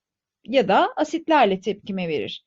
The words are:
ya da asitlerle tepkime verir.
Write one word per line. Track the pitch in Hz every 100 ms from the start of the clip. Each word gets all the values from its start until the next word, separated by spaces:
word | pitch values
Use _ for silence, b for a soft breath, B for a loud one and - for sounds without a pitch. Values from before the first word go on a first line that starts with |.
| _ _ _ _
ya | - 262 208
da | 294 359 -
asitlerle | 302 320 320 302 208 190
tepkime | 214 202 - 190 175
verir. | 143 101 -